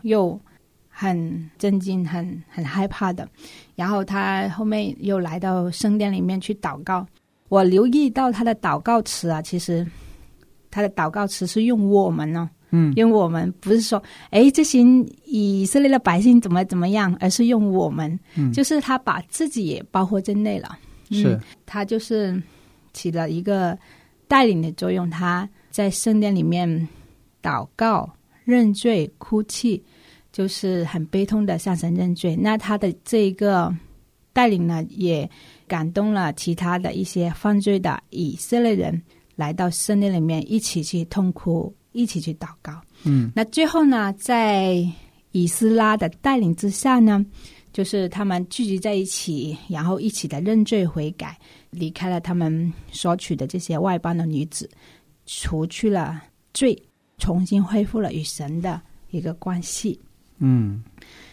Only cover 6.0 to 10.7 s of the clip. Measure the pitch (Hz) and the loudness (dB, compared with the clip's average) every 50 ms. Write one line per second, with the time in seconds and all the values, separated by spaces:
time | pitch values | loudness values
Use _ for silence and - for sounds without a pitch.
6 | 208 202 196 185 185 180 185 190 - - 214 208 - 151 135 135 - - 185 180 | 0 0 -2 -2 -2 -2 -2 -4 -4 -6 -8 -6 -6 -8 -8 -8 -6 -4 -4 -4
7 | 185 - _ _ _ _ _ _ _ - 196 196 190 185 185 196 226 254 240 302 | -6 -8 _ _ _ _ _ _ _ 2 4 4 6 6 6 6 4 6 4 4
8 | 294 262 214 269 269 254 226 196 233 233 220 220 - 175 143 147 - 233 233 226 | 2 2 2 2 0 0 0 0 0 0 -2 -2 -2 -2 -2 -2 0 0 0 0
9 | 220 - - - - 170 160 156 156 - - 175 170 - 175 170 170 170 - - | 0 -2 -6 -6 -2 -2 -2 -2 -4 -4 -6 -6 -2 -2 -2 -2 -2 -4 -8 -14
10 | - - - - - - - - _ _ _ _ _ - | -20 -20 -20 -20 -20 -20 -20 -20 _ _ _ _ _ -10